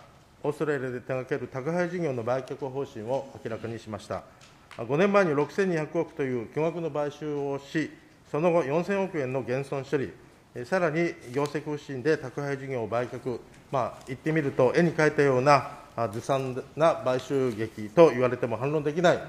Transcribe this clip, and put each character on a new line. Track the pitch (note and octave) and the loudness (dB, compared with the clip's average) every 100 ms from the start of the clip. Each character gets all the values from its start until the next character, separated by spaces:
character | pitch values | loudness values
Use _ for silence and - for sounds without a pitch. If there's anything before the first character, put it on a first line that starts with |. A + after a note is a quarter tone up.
| - - _ - | -20 -20 _ -8
オ | C#3+ | -4
ー | |
ス | C#3+ | -2
ト | D#3 | -2
ラ | C#3 | -2
リ | B2+ | -4
ア | |
で | B2 | -6
手 | - | -4
掛 | C3 B2 | -4 -2
け | C#3 | -4
る | A#2+ | -4
宅 | C3 C3+ | -6 -2
配 | F3 F3 | 0 0
事 | F3+ | -2
業 | D#3+ | -2
の | B2 | -2
売 | A2 C3 | -2 -2
却 | C3 C3 | -4 -8
方 | C3+ C3+ C#3 | -6 -6 -8
針 | A2+ G#2+ | -8 -4
を | C3+ - - - | -4 -4 -10 -8
明 | |
ら | A2 | -6
か | A2+ | -8
に | A2+ | -8
し | A2 | -8
ま | G2+ | -10
し | - | -6
た。 | F#2+ - - - - - - A#2 | -8 -10 -20 -20 -20 -18 -10 -2
五 | D3 | 2
年 | G3+ | 4
前 | G3+ F3+ | 4 4
に | C#3+ | 2
六 | G3+ | 0
千 | - F#3+ | 0 0
二 | D#3+ | 0
百 | D3+ E3 | -2 -2
億 | D#3+ - | -4 -4
と | |
い | C3+ B2 | -2 -2
う | G#2+ | -4
巨 | D3 | -2
額 | E3 E3 | -2 -2
の | D#3+ | -4
買 | D3 D3 | -4 -4
収 | - D3+ D3 | -6 -6 -4
を | C#3 C#3 | -4 -6
し、 | - D#3+ C#3 - - - - | -4 -4 -4 -8 -20 -20 -6
そ | D3+ | 0
の | F3 | 2
後 | E3+ | 2
四 | C3 D#3+ | 2 0
千 | F3 G3 | 0 -2
億 | F#3+ D#3+ | -2 -2
円 | B2+ | -2
の | C3 | -2
減 | A2+ B2+ | -2 -2
損 | C#3 C#3 C3 | -2 -6 -2
処 | D3 | -2
理、 | G2+ - - - _ B2 | -2 -8 -20 -20 _ -12
え | |
ー、 | B2 | -2
さ | F#3 | 0
ら | E3+ | 2
に | D#3+ E3+ - B2 | 2 -2 -4 -6
業 | C3 | -2
績 | D3 D3+ D3+ | -2 -2 -6
不 | D3 | -8
振 | - C3 | -8 -4
で | C#3+ D3 | 0 0
宅 | C3 D3 | -2 -6
配 | C#3+ C3+ | -6 -6
事 | C3+ | -4
業 | B2+ | -4
を | G#2 | -2
売 | A#2 A#2+ | -2 -2
却、 | B2 C3 A2+ - - - | -6 -6 -6 -10 -20 -4
ま | C3+ A2 - | -2 -2 -6
あ、 | - | -12
言 | C3 | -6
っ | |
て | D#3+ | -2
み | D#3 | 0
る | C#3 | 0
と、 | C3 B2 C3+ | 4 4 6
絵 | |
に | F3 | 4
描 | - D3+ | 4 4
い | |
た | D3+ | 6
よ | C#3+ B2+ | 4 6
う | |
な、 | C#3 C#3 - - - - | 6 6 4 -12 -10 -4
あ、 | A2+ | -4
ず | A2+ | -2
さ | - C3+ | -2 -2
ん | C3 B2 - C#3 | -2 -6 -6 2
な | E3 C#3+ C3 | 2 4 0
買 | B2+ | -2
収 | - C#3 B2+ G#2 | 0 0 0 -2
劇 | A2 - G#2 | -6 -6 2
と | F3 D#3 | 8 8
言 | B2 | 8
わ | B2+ | 0
れ | B2 | 0
て | B2 | -2
も | A2 | -2
反 | C#3 | -2
論 | D3+ | -2
で | D3 | -2
き | D#3 | 2
な | F3 | 4
い | C3+ | 2